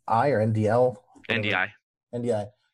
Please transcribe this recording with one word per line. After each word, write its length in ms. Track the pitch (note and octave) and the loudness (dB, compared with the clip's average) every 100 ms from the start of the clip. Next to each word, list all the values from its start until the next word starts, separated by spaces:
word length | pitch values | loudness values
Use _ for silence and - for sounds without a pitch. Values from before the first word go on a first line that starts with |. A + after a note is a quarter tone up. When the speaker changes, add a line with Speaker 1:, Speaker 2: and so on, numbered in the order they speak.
| - | -2
Speaker 1:
I 200 | A2+ C#3+ | 0 2
or 120 | A2+ | 2
N 100 | A2+ | 0
D 160 | A2 G#2 | 0 2
L?" 360 | A#2+ B2+ - _ - - | 2 2 -2 _ -14 -6
Whatever. 100 | A2+ | -4
Speaker 2:
N 40 | |
D 120 | G#2 | -2
I. 200 | F#2 G2 - _ _ _ | -2 -4 -8 _ _ _
Speaker 1:
N 80 | A#2+ | -8
D 120 | A#2+ | -4
I. 140 | G#2+ G#2 _ _ | -4 -6 _ _